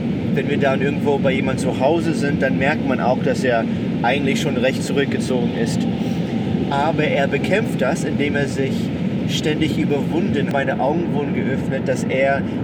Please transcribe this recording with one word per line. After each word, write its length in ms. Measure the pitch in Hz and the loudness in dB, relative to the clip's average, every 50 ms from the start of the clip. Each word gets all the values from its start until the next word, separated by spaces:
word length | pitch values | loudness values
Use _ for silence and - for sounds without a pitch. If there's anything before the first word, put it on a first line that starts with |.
| - - - - - - - | -2 -2 -2 -2 -2 0 0
wenn 140 | 143 131 135 | 0 0 0
wir 80 | 143 139 | 0 2
dann 220 | 143 135 135 131 | 2 2 2 2
irgendwo 380 | 135 143 139 - - 143 143 135 | 0 0 0 0 0 0 0 2
bei 140 | - 135 | 2 2
jemand 280 | 131 135 135 135 127 - | 2 2 0 0 0 0
zu 180 | 139 127 113 - | 0 0 0 2
Hause 360 | 131 143 165 170 - 165 151 | 2 2 2 2 2 0 0
sind, 260 | - 143 143 143 - | 0 0 0 2 2
dann 160 | 139 131 131 127 | 2 2 2 2
merkt 280 | 135 143 156 156 - 135 | 2 2 2 0 0 0
man 120 | 127 123 | 0 0
auch, 180 | - 120 127 - | 2 2 2 2
dass 220 | - 139 123 - 131 | 0 0 0 2 2
er 200 | 127 120 113 113 117 117 117 120 - 117 120 | 2 2 2 2 0 -2 -2 -2 -2 -2 0
eigentlich 380 | - 120 135 143 139 135 - - | 0 2 2 2 0 0 0 0
schon 160 | - 147 127 | 0 0 0
recht 260 | 123 117 131 131 - | 2 0 0 0 0
zurückgezogen 680 | - - 143 143 139 131 117 117 - - 131 123 120 117 117 113 | -2 0 0 0 0 0 0 -2 0 0 0 0 0 0 0 0
ist. 180 | - - - - - - - - - 247 - - - - - - - - - - - - | 0 0 0 0 0 0 0 -2 -2 -2 -2 -2 -2 -2 -2 -2 0 0 0 0 0 0
Aber 340 | 139 139 143 160 160 147 151 | 0 0 0 2 2 0 0
er 240 | 143 - 147 139 135 | 0 2 0 0 0
bekämpft 540 | 143 139 143 135 180 214 - - - - | 0 -2 0 0 0 0 0 0 -2 0
das, 220 | 131 127 156 - 156 | 0 0 0 0 -2
indem 300 | 151 - 139 143 143 143 | -2 0 0 0 0 0
er 120 | 143 139 - | 0 0 0
sich 240 | - 135 135 131 - - - - - - - - - - - - | 0 -2 0 0 0 -2 -2 -2 -2 -2 -2 -2 -2 -2 -2 -2
ständig 500 | - - - 156 151 139 156 147 - 160 | -2 0 0 0 0 0 0 0 0 0
überwunden, 720 | 151 135 143 139 127 - 147 165 - - - 143 131 - | 0 0 0 0 0 0 0 0 0 0 0 0 0 0
meine 280 | 135 139 135 135 - - | 0 0 0 0 0 0
Augen 320 | 123 139 156 170 - - - | 0 0 0 0 0 0 -2
wurden 200 | 147 143 139 - | -2 -2 -2 -2
geöffnet, 480 | 123 117 - 135 131 - - 135 131 120 | -2 0 -2 -2 -2 -2 -2 -2 -2 0
dass 180 | 135 127 - - | -2 -2 0 -2
er 360 | - 131 131 135 135 139 139 131 - - - | -2 0 2 2 2 2 0 -2 -2 -4 -4